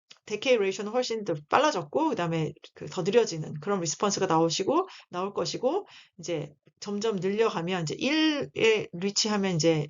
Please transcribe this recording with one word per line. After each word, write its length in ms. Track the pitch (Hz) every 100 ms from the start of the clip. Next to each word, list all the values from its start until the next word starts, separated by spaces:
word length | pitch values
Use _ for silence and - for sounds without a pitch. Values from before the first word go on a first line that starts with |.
| _ - -
데케이 300 | 208 269 240
레이쇼는 340 | 190 190 208
훨씬 320 | 247 247 226
더 100 | 196 156 151
빨라졌고, 600 | 233 302 202 156 - 311
그다음에 420 | 214 170 165 151 - -
그 120 | - 147
더 160 | 185
느려지는 520 | 180 233 220 160 156 151
그런 200 | 202 202
리스폰스가 460 | 165 - 208 196 185
나오시고, 600 | 160 165 160 190 311 370 - -
나올 240 | 180 196
것이고, 540 | 202 165 - 247 370 - - - -
이제 340 | 175 160 - _ _ _
점점 360 | 208 202 220 196
늘려가면 680 | 190 208 226 180 170 185
이제 100 | 151 -
일에 880 | 254 311 311 285 170 - 220 214 -
리치하면 640 | 170 196 - 220 208 190 170
이제 320 | 165 156